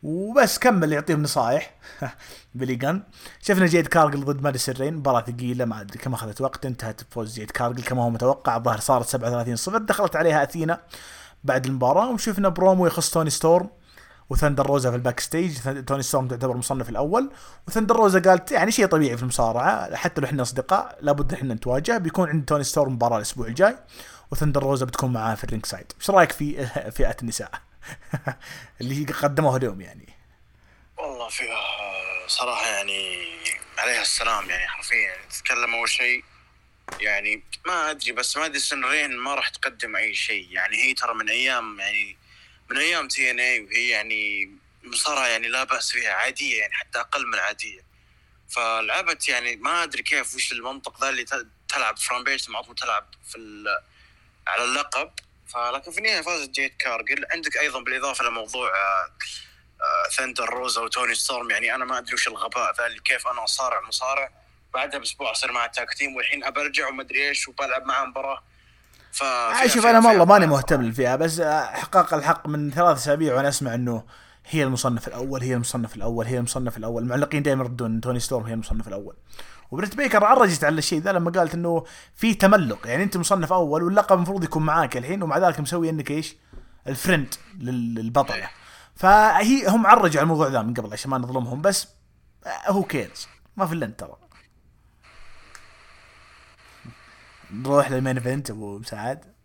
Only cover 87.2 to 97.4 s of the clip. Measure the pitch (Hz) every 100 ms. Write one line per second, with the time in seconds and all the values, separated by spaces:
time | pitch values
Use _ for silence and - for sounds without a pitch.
87.2 | 135 - - - 123 127 117 113 113 120
88.2 | 135 - - - - - - - 185 208
89.2 | 214 165 214 269 196 220 202 240 196 151
90.2 | 156 160 151 135 110 123 107 104 139 131
91.2 | 123 131 123 131 170 196 - _ _ _
92.2 | _ _ - 90 - 196 185 147 95 -
93.2 | - - _ - 190 165 120 113 76 -
94.2 | _ _ _ _ _ _ _ _ _ -
95.2 | - - - - - - - - - -
96.2 | - - - _ - - 120 120 - -
97.2 | - -